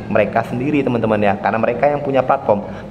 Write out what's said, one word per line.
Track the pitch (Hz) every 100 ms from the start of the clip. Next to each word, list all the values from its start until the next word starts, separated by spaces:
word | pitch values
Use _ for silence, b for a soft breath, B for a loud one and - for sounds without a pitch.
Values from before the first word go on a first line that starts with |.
| -
mereka | 107 101 117 113
sendiri, | 123 139 147
teman-teman | 135 120 110 104
ya. | 101 98
Karena | 101 113
mereka | 113 120 147
yang | 143
punya | 131 131
platform, | 127 135 117 101 98 B B